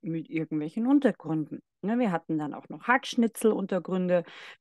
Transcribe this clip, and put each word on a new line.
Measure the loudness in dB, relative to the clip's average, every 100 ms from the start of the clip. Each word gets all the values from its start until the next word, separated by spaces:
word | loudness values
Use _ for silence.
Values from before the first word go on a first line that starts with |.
mit | -6 -6 -4
irgendwelchen | -6 -4 -4 -4 -2 4
Untergründen. | 4 4 0 -2 -4 -4 -8 -16 _
Ne, | -2 0
wir | 2
hatten | 0 -2 -4
dann | -4
auch | -8 -12
noch | -6 0
Hackschnitzeluntergründe, | 0 0 0 0 2 0 2 -2 -4 -2 -2 2 2 0 -12 -20 -10